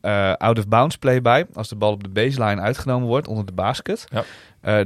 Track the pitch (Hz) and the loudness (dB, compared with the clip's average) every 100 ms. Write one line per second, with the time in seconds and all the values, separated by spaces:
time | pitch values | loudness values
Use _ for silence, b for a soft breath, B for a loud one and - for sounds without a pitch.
0 | - 101 98 92 107 113 104 113 143 - | -2 0 0 2 2 0 2 2 2 0
1 | 135 127 123 123 175 - 110 107 104 104 | 0 2 4 2 2 -6 -10 -2 0 0
2 | 101 95 123 135 110 101 101 123 - 127 | -4 -2 0 0 0 0 0 -2 -2 -2
3 | 123 127 151 110 98 92 95 127 - 214 | 0 -2 -2 -4 -4 -2 -2 -2 -6 -8
4 | - 117 117 B B B - 107 | -6 -6 -6 B B B 0 0